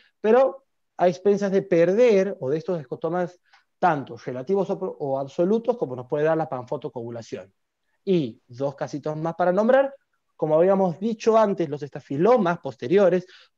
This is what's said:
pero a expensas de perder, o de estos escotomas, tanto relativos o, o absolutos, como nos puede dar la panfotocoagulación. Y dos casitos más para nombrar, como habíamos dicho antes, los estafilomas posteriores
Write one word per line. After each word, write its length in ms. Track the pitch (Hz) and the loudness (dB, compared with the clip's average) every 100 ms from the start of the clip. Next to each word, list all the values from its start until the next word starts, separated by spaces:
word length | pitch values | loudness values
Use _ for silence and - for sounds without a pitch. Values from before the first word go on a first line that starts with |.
| _ _ | _ _
pero 420 | 214 240 269 - _ _ _ - | 2 4 4 -2 _ _ _ 0
a 100 | 180 | 0
expensas 460 | 175 202 202 202 | 2 0 2 0
de 80 | 196 | -2
perder, 760 | 196 170 170 202 247 202 196 185 | 2 2 4 4 4 4 2 -4
o 80 | 131 | -4
de 80 | 160 | -4
estos 240 | 156 175 | -4 -8
escotomas, 580 | 139 156 160 180 175 - _ _ _ _ | -8 -8 -4 -4 -4 -8 _ _ _ _
tanto 380 | 180 147 123 113 | 0 0 -4 -12
relativos 540 | - 123 - 196 190 | -10 -10 -2 -2 -2
o, 40 | |
o 440 | 185 190 - 147 135 | -4 -6 -8 -6 -4
absolutos, 580 | 135 - 180 226 226 233 | -6 -2 0 0 0 -4
como 180 | 147 127 | -4 -8
nos 100 | 123 | -6
puede 180 | 151 | -2
dar 140 | 156 160 | 0 0
la 100 | 156 | -2
panfotocoagulación. 1040 | 127 120 139 147 123 117 117 113 107 95 _ _ _ _ _ - | -8 -8 -10 -8 -10 -10 -12 -12 -14 -14 _ _ _ _ _ -2
Y 340 | 180 127 110 _ | 0 0 -8 _
dos 280 | 120 139 | -8 -8
casitos 440 | 143 147 151 151 151 | -6 -8 -6 -6 -6
más 160 | 165 | -6
para 180 | - 180 | 0 0
nombrar, 420 | 185 226 262 269 - _ _ _ | 2 4 2 2 -6 _ _ _
como 220 | _ - 156 | _ 0 2
habíamos 420 | 180 190 185 151 | 4 2 0 -2
dicho 380 | 220 226 233 220 | -6 -2 2 2
antes, 320 | 214 190 165 | 2 0 -4
los 140 | 143 | -6
estafilomas 760 | 143 147 - 139 190 247 170 170 | -10 -14 -8 0 2 4 2 -2
posteriores 680 | 175 - 123 185 190 180 180 - _ | -6 -10 0 4 4 2 -2 -18 _